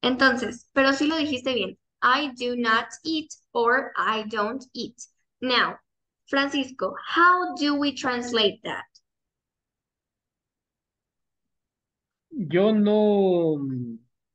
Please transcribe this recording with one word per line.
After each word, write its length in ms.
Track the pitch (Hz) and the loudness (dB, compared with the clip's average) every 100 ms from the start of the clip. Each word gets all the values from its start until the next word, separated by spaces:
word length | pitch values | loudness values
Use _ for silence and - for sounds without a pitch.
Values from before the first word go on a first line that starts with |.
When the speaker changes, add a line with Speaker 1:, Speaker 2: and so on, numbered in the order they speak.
Speaker 1:
Entonces, 680 | 247 254 269 240 208 - _ | -2 2 2 2 -4 -8 _
pero 200 | 277 269 | 2 2
sí 140 | 277 302 | 4 0
lo 100 | 320 | 0
dijiste 360 | 294 254 262 | -2 -2 -2
bien. 240 | 247 190 - _ - | -2 -4 -8 _ -2
I 320 | 240 269 294 247 | 2 2 -2 -6
do 180 | 247 247 | -4 -2
not 320 | 233 226 - - | 0 0 -2 -10
eat 300 | 320 311 302 - _ | -6 -6 -6 -16 _
or 380 | 240 233 262 240 - | -2 2 2 -2 -4
I 260 | - 220 214 | -2 -2 -4
don't 340 | 220 208 269 - | -2 -4 -4 -12
eat. 220 | - 220 - - _ _ - | -12 -12 -12 -20 _ _ -6
Now, 360 | 254 240 202 - _ _ _ _ - | 0 2 0 -4 _ _ _ _ -4
Francisco, 680 | 269 277 285 247 - 190 - - | -2 0 -2 -6 -4 -6 -6 -2
how 500 | 330 349 359 359 262 | 4 6 6 0 -2
do 200 | 294 285 | 0 0
we 180 | 285 | -2
translate 680 | 262 269 247 240 226 208 - | -2 -4 -4 -2 2 2 0
that? 220 | 170 - - _ _ _ _ _ _ _ _ _ _ _ _ _ _ _ _ _ _ _ _ _ _ _ _ _ _ _ _ _ _ _ _ _ _ | -10 -10 -12 _ _ _ _ _ _ _ _ _ _ _ _ _ _ _ _ _ _ _ _ _ _ _ _ _ _ _ _ _ _ _ _ _ _
Speaker 2:
Yo 400 | 311 156 170 208 | -8 -2 2 2
no, 840 | 214 208 214 214 202 190 175 165 151 139 127 120 117 _ _ _ | 4 4 4 4 4 4 2 2 0 -4 -6 -8 -12 _ _ _